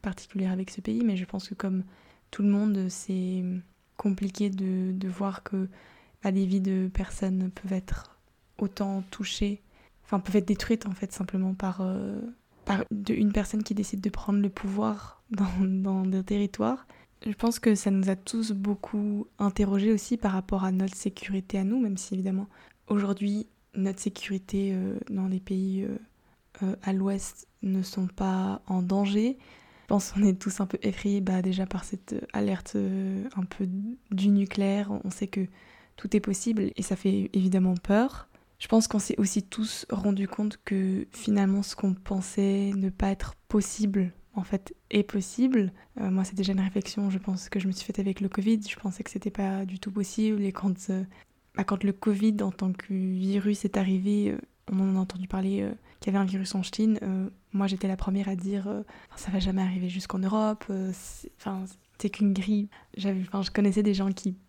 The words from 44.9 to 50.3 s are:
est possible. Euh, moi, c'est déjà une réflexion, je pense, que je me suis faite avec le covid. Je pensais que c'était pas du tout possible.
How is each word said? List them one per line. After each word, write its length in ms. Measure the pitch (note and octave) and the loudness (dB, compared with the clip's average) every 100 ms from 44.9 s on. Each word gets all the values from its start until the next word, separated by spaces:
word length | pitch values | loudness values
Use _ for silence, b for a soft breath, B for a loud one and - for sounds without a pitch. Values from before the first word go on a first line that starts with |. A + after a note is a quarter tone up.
est 100 | G#3 | 0
possible. 720 | G#3 G3+ F#3 - B3+ B3 F#3+ B B - | 2 -2 -4 0 2 4 2 B B -6
Euh, 120 | G3 | 0
moi, 120 | F#3+ | 0
c'est 120 | F#3+ F#3+ | 0 0
déjà 180 | F#3+ | 0
une 60 | F#3+ | 2
réflexion, 500 | F#3+ G3+ G3 - G3+ | 2 0 -4 -2 0
je 80 | F#3+ | 0
pense, 320 | F#3 F#3+ - | -2 -4 -2
que 100 | G#3 | -2
je 60 | F#3 | 0
me 60 | |
suis 140 | F#3 - | -2 -4
faite 120 | G3+ | -2
avec 240 | G3 F#3+ | -2 0
le 80 | G3 | -2
covid. 320 | G3+ G3+ A3+ | 0 2 2
Je 160 | G#3 - | 0 -6
pensais 240 | G3+ F3+ | -6 -6
que 80 | - | -8
c'était 220 | G3 G3+ | -6 -4
pas 340 | G3+ G3 F#3+ F#3+ | -2 -2 -2 -4
du 140 | F#3 | -6
tout 120 | - | -6
possible. 520 | G3 F#3+ - G#3+ | -4 -4 0 2